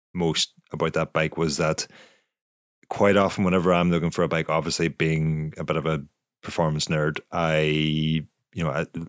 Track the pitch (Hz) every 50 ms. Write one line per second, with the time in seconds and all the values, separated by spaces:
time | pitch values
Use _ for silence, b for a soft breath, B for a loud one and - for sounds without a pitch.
0 | _ _ - 90 85 82 78 - - - _ _ _ _ - 78 82 82 - 82
1 | 80 - - 80 80 78 - 82 82 80 73 78 82 78 78 - - b b b
2 | b b b b b b b _ _ _ _ _ _ _ _ _ _ _ - -
3 | 104 101 98 101 98 92 - - 98 90 90 95 82 92 90 87 87 87 87 82
4 | 80 82 - - 87 78 80 82 80 - 78 80 73 71 - - 85 80 - -
5 | 82 80 80 80 78 80 78 78 78 78 - 90 80 - 78 80 73 80 78 73
6 | 69 - _ _ _ _ _ _ - - - - 85 78 78 76 - - 82 78
7 | 76 78 76 - - _ - 87 82 80 78 78 78 76 76 78 78 78 76 78
8 | 78 78 80 80 71 - _ _ _ _ _ - 82 78 67 78 80 - - 85
9 | 82